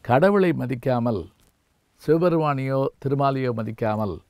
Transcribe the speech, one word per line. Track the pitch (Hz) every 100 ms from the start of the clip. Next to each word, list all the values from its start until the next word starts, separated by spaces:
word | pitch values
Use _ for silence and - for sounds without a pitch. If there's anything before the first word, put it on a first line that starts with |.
கடவுளை | - 123 185 202 185
மதிக்காமல், | 139 127 127 131 123 117 107 82 _ _ _ _ _ _ _ -
சிவபெருமானையோ | 160 180 165 151 139 135 135 135 -
திருமாலையோ | 139 139 139 135 127
மதிக்காமல் | 113 110 110 113 107 107 85 _